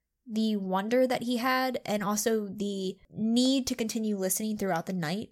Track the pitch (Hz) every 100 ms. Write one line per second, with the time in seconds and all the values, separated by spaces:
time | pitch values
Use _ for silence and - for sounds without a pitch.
0 | _ _ 254 220 220 208 185 190 208 247
1 | 254 254 233 240 262 262 262 247 - 208
2 | 202 214 233 220 202 196 202 196 185 -
3 | - 165 220 233 262 269 247 247 226 226
4 | 220 202 185 - 220 214 196 165 170 185
5 | 156 196 -